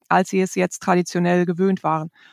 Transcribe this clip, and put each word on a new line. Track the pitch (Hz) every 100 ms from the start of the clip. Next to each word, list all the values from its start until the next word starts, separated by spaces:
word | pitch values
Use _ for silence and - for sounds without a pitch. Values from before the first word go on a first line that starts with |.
| -
als | 175 190
sie | 190
es | 185 -
jetzt | 180 -
traditionell | - 180 175 180 175 180 175
gewöhnt | 170 196 185
waren. | 160 156 156 _ -